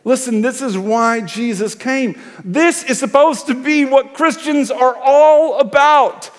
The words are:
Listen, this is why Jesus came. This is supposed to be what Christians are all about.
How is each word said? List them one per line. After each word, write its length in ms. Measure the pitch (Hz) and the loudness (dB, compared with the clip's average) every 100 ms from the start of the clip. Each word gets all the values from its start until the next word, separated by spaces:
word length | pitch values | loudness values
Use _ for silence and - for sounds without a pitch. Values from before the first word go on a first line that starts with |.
Listen, 380 | 220 254 262 220 | -2 -2 -2 -2
this 200 | 240 254 | -2 -4
is 160 | 262 190 | -6 -4
why 440 | 196 226 233 226 | -2 0 0 -2
Jesus 540 | 185 202 240 190 214 220 | -6 -8 -6 -4 -6 -6
came. 440 | 247 269 247 151 - - | -6 -4 -4 -6 -14 -18
This 400 | 190 220 339 - | -6 0 0 0
is 160 | - 226 | -4 -4
supposed 480 | 254 277 311 262 - | 0 2 2 0 -4
to 60 | |
be 320 | 254 269 302 277 | -6 -2 -2 2
what 280 | 269 269 | 0 0
Christians 560 | - 320 - 285 294 226 | -2 -2 -2 -4 -2 -2
are 260 | - 254 240 | 0 0 0
all 640 | 269 285 302 302 320 - | 2 4 6 6 2 0
about. 680 | 220 285 285 294 233 - - | 0 2 4 4 2 -2 -18